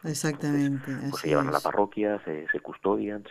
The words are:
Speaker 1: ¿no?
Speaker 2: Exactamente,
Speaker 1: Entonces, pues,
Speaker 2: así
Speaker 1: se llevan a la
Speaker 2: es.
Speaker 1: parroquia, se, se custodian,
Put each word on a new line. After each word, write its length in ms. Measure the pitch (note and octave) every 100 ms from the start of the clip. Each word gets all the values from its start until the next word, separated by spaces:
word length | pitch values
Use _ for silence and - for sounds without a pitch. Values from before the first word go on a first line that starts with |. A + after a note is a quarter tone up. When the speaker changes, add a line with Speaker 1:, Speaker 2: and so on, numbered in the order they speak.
Speaker 1:
¿no? 60 | D#3+
Speaker 2:
Exactamente, 800 | D3 D#3 C#3+ D3+ C#3+ C#3+ C3+ C#3
Speaker 1:
Entonces, 180 | C3 -
pues, 40 |
Speaker 2:
así 80 | -
Speaker 1:
se 40 | D#2
llevan 180 | D2+ D#2
a 40 |
la 60 | D2
Speaker 2:
es. 60 |
Speaker 1:
parroquia, 580 | D#2 - G2+ G#2+ G#2 G#2
se, 220 | - D#2 D#2
se 100 | -
custodian, 640 | - - F#2+ G#2+ G#2 G#2+ G2+